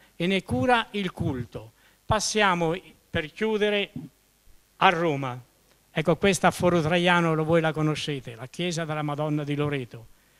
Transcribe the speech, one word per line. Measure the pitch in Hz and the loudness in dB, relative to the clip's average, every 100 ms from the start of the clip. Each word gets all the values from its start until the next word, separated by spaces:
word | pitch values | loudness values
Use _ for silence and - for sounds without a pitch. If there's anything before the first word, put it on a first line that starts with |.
| _ - | _ -4
e | 170 | -2
ne | 190 | -2
cura | - 247 254 233 220 | -2 -2 2 2 0
il | 208 180 | -6 -6
culto. | - 170 131 113 120 110 _ _ _ - | -4 -4 -4 -8 -12 -16 _ _ _ -4
Passiamo, | 220 - 214 202 175 165 180 - - _ | -2 -2 2 2 2 0 -2 -8 -20 _
per | 175 156 | -6 -6
chiudere, | - 214 214 208 208 190 175 165 _ _ _ _ - _ - | -4 -2 0 0 0 -4 -8 -14 _ _ _ _ -20 _ 2
a | 185 | 4
Roma. | 175 170 139 135 123 - _ _ _ _ | 4 0 0 -4 -8 -16 _ _ _ _
Ecco, | - 160 160 | -4 0 2
questa | 202 180 185 | 2 4 2
a | |
Foro | - 180 170 | 4 2 2
Traiano, | 156 175 180 175 170 | 2 2 4 4 4
lo, | 156 | 0
voi | 156 170 | 2 2
la | 160 | 2
conoscete, | 151 156 147 - 139 123 113 | 0 0 -2 -4 -8 -8 -14
la | 127 | -14
chiesa | - 175 165 156 | -6 -6 -4 -4
della | 151 | -4
Madonna | 151 143 151 151 | -4 -2 -2 -2
di | 143 143 | -2 -2
Loreto, | 147 143 120 117 113 _ _ _ | -2 -2 -8 -14 -20 _ _ _